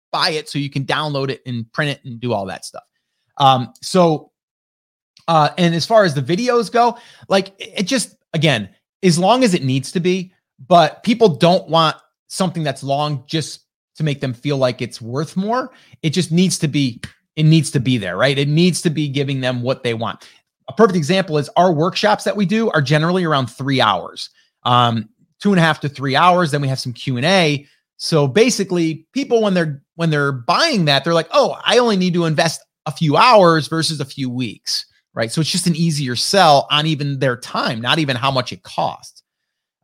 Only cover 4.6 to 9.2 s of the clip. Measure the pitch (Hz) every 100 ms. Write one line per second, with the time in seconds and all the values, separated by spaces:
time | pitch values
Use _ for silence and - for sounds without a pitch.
4.6 | _ _ _ _ _ _ - 165 143 -
5.6 | 175 165 - 220 190 143 127 180 247 240
6.6 | 214 233 240 226 - - - 196 190 -
7.6 | - - 185 262 - _ _ 165 151 120
8.6 | 98 _ _ _ 190 165